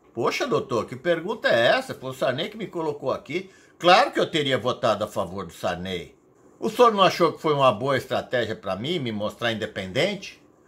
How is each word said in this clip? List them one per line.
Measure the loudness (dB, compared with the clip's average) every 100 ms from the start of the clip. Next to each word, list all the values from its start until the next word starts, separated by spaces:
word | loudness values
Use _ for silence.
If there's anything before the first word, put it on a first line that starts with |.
| _
Poxa, | -4 -2 -2 -2
doutor, | -2 -2 -4 -4
que | -6
pergunta | -2 -2 -2 -2 2
é | 4 4 4
essa? | 0
Foi | -10 -10
o |
Sarney | -2 -2 -2 -6
que | -8
me | -10
colocou | -6 -4 -4 -4
aqui. | -4 -4 -8 -8 -20 -20 0
Claro | 6 6 6
que | 0
eu | 0
teria | 0 0 0
votado | 0 0 2 2
a | -2
favor | -4 -4 -6 -10
do |
Sarney. | -6 -4 -4 -4 -6 -8 -18 _ _ -20 -6
O | -2
senhor | 4 4
não | 6
achou | 4 4 0
que | 0
foi | -2
uma | 4 4
boa | 4 0 -2
estratégia | 0 -4 -2 -2 -2 -4
pra | -4 -4
mim, | -4 -4
me | -4
mostrar | -4 -4 -2 -2
independente? | -2 -4 -6 -4 0 0 -2 -10 -18 _ _